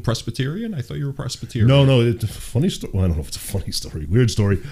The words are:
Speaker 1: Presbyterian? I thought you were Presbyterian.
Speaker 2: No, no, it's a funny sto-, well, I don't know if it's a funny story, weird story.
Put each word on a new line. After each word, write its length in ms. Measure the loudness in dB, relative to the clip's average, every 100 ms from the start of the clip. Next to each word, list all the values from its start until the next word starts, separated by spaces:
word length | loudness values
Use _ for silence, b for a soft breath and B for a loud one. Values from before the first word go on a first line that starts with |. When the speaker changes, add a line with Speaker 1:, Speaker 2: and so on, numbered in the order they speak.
Speaker 1:
Presbyterian? 720 | 0 -4 -4 -4 -4 -4 -6 -6
I 60 |
thought 140 | -8 -6
you 100 | -6
were 60 |
Presbyterian. 540 | -6 -8 -8 -6 2 6
Speaker 2:
No, 160 | 8
no, 160 | 8 6
it's 220 | 4 2
a 40 | -4
funny 420 | -6 -4 0 0
sto-, 200 | -2 -4
well, 100 | 0
I 40 | 0
don't 100 | 0
know 40 |
if 60 | -4
it's 80 | -10
a 20 |
funny 320 | -6 -6 -4
story, 340 | -6 -8 -8 0
weird 240 | 2 2
story. 300 | 2 2 0 B